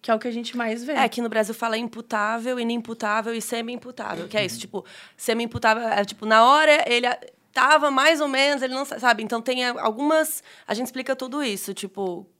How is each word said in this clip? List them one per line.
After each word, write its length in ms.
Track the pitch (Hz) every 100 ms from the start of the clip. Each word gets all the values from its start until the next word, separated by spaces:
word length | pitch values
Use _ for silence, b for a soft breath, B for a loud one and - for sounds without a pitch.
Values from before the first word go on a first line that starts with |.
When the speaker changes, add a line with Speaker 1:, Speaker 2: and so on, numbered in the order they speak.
Speaker 1:
que 100 | -
é 40 |
o 40 | 220
que 80 | 247
a 40 |
gente 240 | 233 233 240
mais 260 | 226 233
vê. 80 | 240
Speaker 2:
É, 80 | 277
aqui 160 | 247 233
no 80 | 233
Brasil 260 | 220 208
fala 220 | 226 226 220
imputável, 840 | 233 226 233 220 208 233 233 247
inimputável 760 | 233 233 226 226 214 214 220
e 80 | 233
semi-imputável, 840 | 214 233 226 240 247 247 208 165 175
que 80 | 214
é 60 |
isso, 120 | 190 233
Speaker 3:
Uhum. 40 |
Speaker 2:
tipo, 240 | - 202 B B B -
semi-imputável 680 | - 226 233 214 226 220 233
é, 180 | 208
tipo, 200 | 202 -
na 200 | 214 220
hora 400 | 240 285 311 302 -
ele 160 | 240 247
a-, 120 | 247 - _ _
tava 380 | - 254 302 285
mais 300 | 269 294 320
ou 80 | 294
menos, 340 | 262 277 285
ele 120 | 254
não 100 | 262
sa-, 140 | 277 -
sabe? 240 | 247 220
Então 180 | 220 233
tem 220 | 226 254
a-, 160 | 247 240
algumas, 600 | 220 220 294 311 311 - B B -
a 80 |
gente 120 | 214 247
explica 280 | 262 254
tudo 280 | 262 254 285
isso, 300 | 269 196 -
tipo, 520 | 190 190 202 190 175 196 _